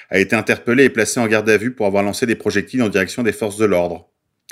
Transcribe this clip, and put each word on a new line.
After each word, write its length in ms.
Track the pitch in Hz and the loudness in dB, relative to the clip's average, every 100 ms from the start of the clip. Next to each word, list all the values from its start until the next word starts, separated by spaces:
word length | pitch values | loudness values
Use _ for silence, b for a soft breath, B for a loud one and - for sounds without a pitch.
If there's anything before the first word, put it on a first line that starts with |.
| B | B
a 120 | 95 | 0
été 160 | 95 113 | 0 0
interpellée 480 | 107 113 - 120 | 0 -2 0 4
et 60 | 131 | 4
placée 280 | 113 104 - | 2 -2 0
en 80 | 113 | 0
garde 240 | 110 107 | 0 2
à 60 | 104 | 2
vue 160 | 113 | 0
pour 140 | 123 104 | -2 0
avoir 180 | 98 | 0
lancé 220 | 101 98 120 | 0 -2 -2
des 100 | 110 | -2
projectiles 460 | 104 101 95 127 | -2 -2 -4 -2
en 40 | 113 | 0
direction 360 | 98 92 - | 0 -2 -2
des 80 | 117 | -2
forces 240 | 95 110 95 | -2 -6 0
de 80 | |
l'ordre. 440 | 110 90 87 82 - _ _ _ _ | 2 2 0 -6 -14 _ _ _ _